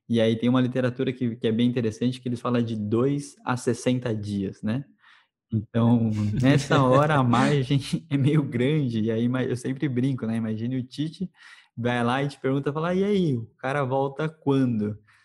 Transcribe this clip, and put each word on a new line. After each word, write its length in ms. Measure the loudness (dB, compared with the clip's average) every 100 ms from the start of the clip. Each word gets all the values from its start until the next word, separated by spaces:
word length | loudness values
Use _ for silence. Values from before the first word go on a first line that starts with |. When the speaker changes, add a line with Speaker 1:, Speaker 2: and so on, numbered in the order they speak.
| -2
Speaker 1:
E 120 | 2
aí 160 | 2 2
tem 120 | 2
uma 120 | 2
literatura 520 | 0 0 -2 -2 -4
que, 220 | -2 -4
que 140 | -2 -2
é 20 |
bem 180 | 2 2
interessante, 520 | 2 -2 -2 -4 -4
que 80 | -6
eles 120 | -4
falam 220 | -2 0
de 140 | 0 -4
dois 580 | 0 2 2 -2 -6 -12
a 120 | -6 -4
sessenta 580 | -2 -2 -2 -2 -2
dias, 480 | -6 -4 -4 -4 -6
né? 220 | -4 -4 -6 _ _ _ _ _ -6
Então, 600 | -6 -2 2 4 4 2 0
Speaker 2:
<laughs> 160 | -2 2
Speaker 1:
nessa 400 | 4 2 2 2
hora, 360 | 6 4 4 2
a 80 |
margem 560 | 2 4 2 2 0 -2 -2
<laughs> 120 | -8 -2
é 80 | 0
meio 280 | 4 2
grande, 560 | 0 0 0 0 0 0
e 100 | 0
aí 140 | 0
ima-, 180 | 0 0
eu 140 | -2 -4
sempre 320 | -4 -4 -2
brinco, 400 | 0 -2 -2 -4
né? 80 | -4
Imagine 400 | -4 -4 -4 -4
o 60 |
Tite 440 | -6 -6 -6 -6 -10 _ -20 -20 _ -4
vai 280 | -2 0
lá 180 | 0 0
e 60 | -2
te 100 | -4
pergunta, 340 | -2 0 -2
fala, 220 | -4 -2
"E 80 | 0
aí, 340 | 0 2 2 0
o 140 | -6 -8
cara 240 | -4 -2
volta 460 | 0 0 -2 -4 -6
quando?" 680 | -4 0 2 2 0 -2 -6 _ _